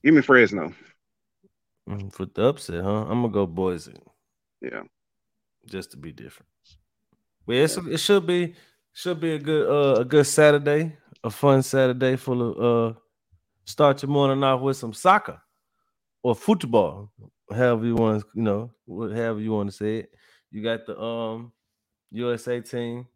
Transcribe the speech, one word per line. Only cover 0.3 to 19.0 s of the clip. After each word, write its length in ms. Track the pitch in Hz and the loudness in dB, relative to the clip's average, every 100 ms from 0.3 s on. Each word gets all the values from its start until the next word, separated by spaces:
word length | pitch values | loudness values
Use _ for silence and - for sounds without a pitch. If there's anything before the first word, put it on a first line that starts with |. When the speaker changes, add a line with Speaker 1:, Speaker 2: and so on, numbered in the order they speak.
| 127 107 101 80 - _ _ _ _ _ _ _ _ _ _ - | 6 6 2 -8 -12 _ _ _ _ _ _ _ _ _ _ -14
Speaker 2:
Mm, 220 | 101 98 | -12 -12
for 140 | - 95 | -12 -10
the 180 | - | 0
upset, 400 | 117 147 - 85 | 0 0 -8 -6
huh? 220 | 95 104 107 | -2 -2 -2
I'm 140 | 117 | -2
gonna 60 | 120 | 0
go 160 | 101 | 0
Boise. 480 | 95 82 92 87 - - _ _ _ _ _ _ | -2 -2 -4 -4 -12 -20 _ _ _ _ _ _
Speaker 1:
Yeah. 240 | 64 57 50 _ _ _ _ _ _ _ _ | -14 -12 -16 _ _ _ _ _ _ _ _
Speaker 2:
Just 220 | 95 90 | -14 -14
to 60 | 67 | -16
be 160 | 78 | -18
different. 360 | 65 57 - _ _ _ _ _ _ _ _ _ _ | -18 -20 -20 _ _ _ _ _ _ _ _ _ _
But 120 | - 123 | -4 0
yeah, 60 | |
it's 140 | 156 190 | 0 0
Speaker 1:
Yeah. 120 | 165 | -6
Speaker 2:
it 80 | 156 | -6
should 260 | - 202 | 2 2
be, 300 | 165 175 170 - _ _ _ | 2 -2 -2 -8 _ _ _
should 260 | - 180 165 | -10 -8 -4
be 140 | 165 | -4
a 60 | 151 | -4
good, 280 | 143 151 117 | -2 0 2
uh, 340 | 143 139 117 | 2 4 2
a 20 | |
good 200 | 123 151 143 | 4 4 4
Saturday, 680 | - 151 147 143 147 160 151 _ - | 6 6 6 2 0 -2 -10 _ -10
a 60 | 117 | -10
fun 340 | - 143 135 | 0 4 4
Saturday 500 | 131 135 131 123 131 | 4 2 2 2 0
full 260 | 127 - 123 | 0 -2 -2
of, 540 | 117 - 120 117 113 | -2 0 2 2 0
uh, 40 | 113 _ _ _ _ _ _ | -4 _ _ _ _ _ _
start 360 | - - 147 139 | -18 2 2 2
your 100 | 139 | -2
morning 340 | 143 139 135 | 0 2 2
off 160 | 135 131 | 0 0
with 160 | 135 135 | -2 -4
some 160 | 117 | -8
soccer 500 | 107 180 208 - - _ _ _ _ _ _ _ _ | -2 2 2 0 -18 _ _ _ _ _ _ _ _
or 140 | 127 113 | -2 -2
football, 760 | - 202 135 113 87 90 104 _ - _ _ | 0 0 2 2 2 -4 -18 _ -20 _ _
however 340 | 110 123 117 | 0 2 2
you 120 | 117 117 | 0 0
wanna, 260 | 113 107 104 | 0 0 -6
you 100 | 104 | -4
know, 280 | 110 101 117 _ - | -2 -2 -6 _ -16
wha-, 260 | 90 | -10